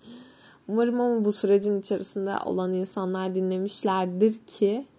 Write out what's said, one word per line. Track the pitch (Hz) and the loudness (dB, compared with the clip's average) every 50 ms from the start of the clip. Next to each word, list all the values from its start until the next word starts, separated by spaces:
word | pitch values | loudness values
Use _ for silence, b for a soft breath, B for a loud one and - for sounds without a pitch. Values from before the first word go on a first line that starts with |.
| B 220 233 247 247 B B B B B B B _ - | B -20 -20 -20 -20 B B B B B B B _ -2
Umarım | 202 226 240 240 240 247 | 0 2 2 2 2 2
ama | 247 240 240 226 214 | 2 2 2 2 2
bu | 208 208 | 2 0
sürecin | - - 190 202 202 196 208 208 196 | 2 4 4 4 4 4 2 0 0
içerisinde | 196 - 208 185 190 - - 202 190 196 196 - - | 0 -2 -2 -2 -4 -6 -6 -6 -4 -2 -4 -4 -2
olan | - 185 185 185 185 185 | -2 -2 0 0 0 0
insanlar | 185 185 190 - 202 190 185 185 185 190 190 185 | -2 -2 -4 -4 -4 -4 -2 -2 -2 -4 -2 -2
dinlemişlerdir | 185 185 185 185 185 190 208 - - - 208 190 190 185 180 180 185 208 220 220 226 - | -2 0 0 0 -2 -2 -4 -4 -2 0 0 2 2 0 -2 2 4 4 4 2 0 -10
ki, | - - - 220 196 208 247 277 - _ | -18 -2 0 2 2 2 -2 -6 -10 _